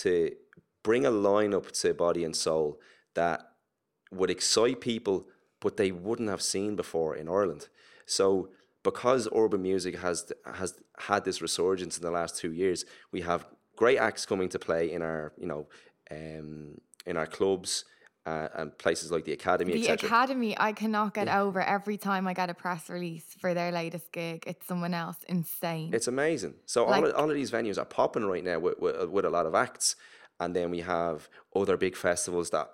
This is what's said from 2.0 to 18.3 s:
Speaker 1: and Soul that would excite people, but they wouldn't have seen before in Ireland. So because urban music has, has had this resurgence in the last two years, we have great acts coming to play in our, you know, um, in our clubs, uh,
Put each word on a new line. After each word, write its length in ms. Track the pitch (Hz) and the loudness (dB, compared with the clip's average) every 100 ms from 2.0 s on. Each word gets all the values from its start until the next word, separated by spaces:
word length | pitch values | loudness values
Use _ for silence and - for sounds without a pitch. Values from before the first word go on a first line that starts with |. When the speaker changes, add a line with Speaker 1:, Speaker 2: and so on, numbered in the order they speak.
| 87 85 | 2 2
Speaker 1:
and 120 | 82 78 | 0 -2
Soul 440 | - 80 76 73 - - _ - | 0 2 0 -2 -14 -20 _ 0
that 260 | 85 80 - _ _ _ _ _ - | 0 0 -6 _ _ _ _ _ -12
would 180 | 92 92 | 0 0
excite 500 | 90 - - 117 135 | 2 2 4 4 2
people, 440 | - 113 101 92 - _ _ _ | -4 -2 0 -2 -2 _ _ _
but 160 | 104 - | -2 0
they 140 | 98 | 0
wouldn't 380 | 90 92 120 110 | 0 -4 -2 -2
have 120 | 92 | -2
seen 340 | - 95 101 101 | -2 -2 -2 -2
before 400 | 85 82 80 65 | -4 -2 -2 -2
in 120 | 78 | -2
Ireland. 420 | 92 101 73 - _ - - - | 0 0 -2 -12 _ -20 -18 -4
So 440 | - 98 98 82 - _ _ | 2 4 4 0 -10 _ _
because 440 | - 87 123 131 110 - | -4 0 2 2 2 2
urban 280 | 110 98 | 2 2
music 340 | 92 95 87 85 | 0 0 -2 -4
has, 320 | 90 85 - - - - | -4 -4 -6 -10 -12 -8
has 240 | 92 - _ - | -8 -8 _ -12
had 260 | - 101 95 | 0 0 0
this 160 | 90 | -4
resurgence 560 | 82 - 90 95 87 - | -2 0 2 2 -2 -6
in 60 | |
the 80 | 85 | -4
last 260 | 85 82 - | -2 -2 -4
two 140 | 87 | -6
years, 320 | 80 95 87 - - - | 0 0 0 -4 -14 -10
we 100 | 92 | -6
have 260 | 87 87 - - _ - | -2 -2 -4 -20 _ 2
great 220 | 113 127 | 4 4
acts 280 | 113 - - | 2 -2 -2
coming 220 | 101 92 | 0 0
to 100 | 95 | -2
play 320 | - 82 82 | -2 0 0
in 100 | 85 | -2
our, 320 | 82 80 76 - | -4 -4 -6 -8
you 80 | 90 | -8
know, 200 | 76 76 - - _ - | -6 -10 -16 -20 _ -16
um, 680 | 76 80 78 76 76 76 - - - - | -14 -12 -12 -12 -12 -14 -18 -20 -14 -6
in 120 | 85 | -2
our 80 | 78 | -2
clubs, 600 | - 98 95 85 - - _ - _ | 0 2 2 0 -6 -6 _ -20 _
uh, 220 | - | -6